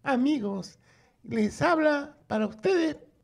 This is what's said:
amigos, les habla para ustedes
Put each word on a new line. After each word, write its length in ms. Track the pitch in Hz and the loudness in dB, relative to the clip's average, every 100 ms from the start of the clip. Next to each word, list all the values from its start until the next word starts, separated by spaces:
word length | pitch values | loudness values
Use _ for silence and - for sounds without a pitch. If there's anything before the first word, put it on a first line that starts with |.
amigos, 760 | 285 254 262 302 202 196 - - _ _ _ _ | 0 0 2 0 -2 -6 -10 -18 _ _ _ _
les 400 | - 226 214 - | -6 -2 -2 0
habla 560 | 320 320 302 285 285 - _ | 2 4 2 0 -4 -16 _
para 220 | 220 214 | -2 -2
ustedes 500 | - 370 370 320 294 - _ | -2 0 2 0 -4 -18 _